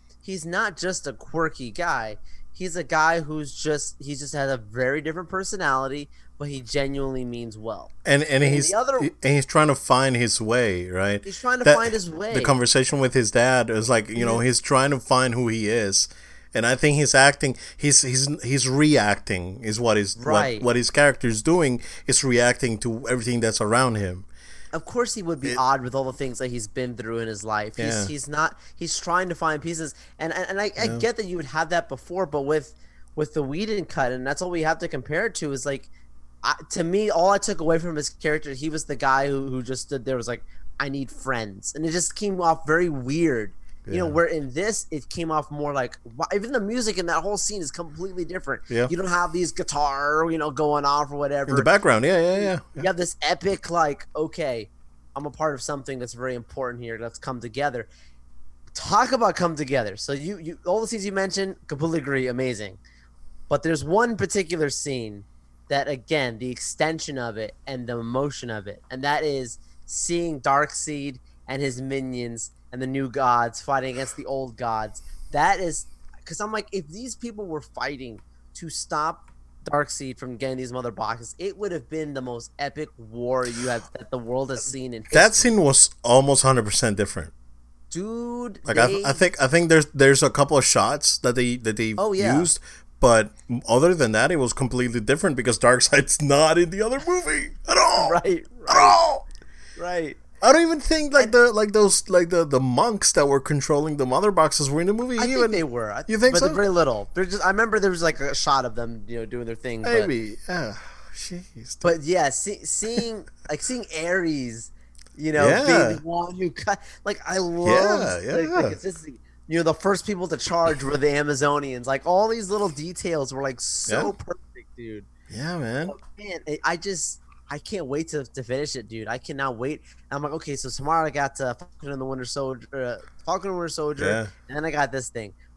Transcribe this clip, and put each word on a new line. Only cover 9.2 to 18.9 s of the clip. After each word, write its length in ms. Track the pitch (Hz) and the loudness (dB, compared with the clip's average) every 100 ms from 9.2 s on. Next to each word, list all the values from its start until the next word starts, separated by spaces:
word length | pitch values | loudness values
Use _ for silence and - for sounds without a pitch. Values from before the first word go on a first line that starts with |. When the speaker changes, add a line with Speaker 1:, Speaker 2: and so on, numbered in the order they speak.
| 139 | 2
Speaker 2:
he's 120 | 143 - | 2 4
trying 220 | 156 151 | 4 4
to 60 | |
find 400 | 131 - 127 135 123 | 2 4 4 4 2
his 240 | 117 - | 2 0
way, 480 | 107 120 117 90 90 | 2 2 2 0 -2
right? 340 | 90 98 101 | -2 0 -2
Speaker 1:
He's 160 | 196 180 | -6 -6
trying 180 | 254 247 | -2 4
to 60 | |
Speaker 2:
That, 120 | 240 233 | 8 8
Speaker 1:
find 160 | 226 | 6
his 180 | 214 175 | -2 -4
way. 240 | 160 208 | -6 -2
Speaker 2:
the 80 | 226 | 0
conversation 580 | 135 131 120 131 127 143 | 2 4 4 4 4 2
with 140 | 131 | 2
his 160 | 131 110 | 4 4
dad 380 | 123 123 131 113 | 4 4 4 2
is 180 | 110 113 | 0 2
like, 200 | 117 104 | 2 2
you 160 | 113 | -2
know, 100 | 117 113 | 0 2
Speaker 1:
Mm-hmm. 100 | 123 | 2
Speaker 2:
he's 140 | 117 | 2
trying 300 | - 131 139 | 2 4 4
to 100 | 135 | 0
find 340 | - 127 127 | 2 4 4
who 140 | 117 120 | 2 0
he 200 | 113 104 | 0 0
is. 400 | 117 101 - - - - - - | 0 2 0 0 -6 -20 -20 -6
And 100 | 120 117 | 0 2
I 100 | 127 | 4
think 200 | 151 143 | 4 4
he's 160 | 139 | 4
acting, 420 | 135 139 - 139 - - - | 8 8 6 -2 -4 -10 -2
he's, 260 | 147 135 | 4 4
he's, 400 | 117 131 139 151 | 4 0 -2 -4
he's 240 | 117 135 127 | -2 0 0
reacting 960 | 139 151 | 4 6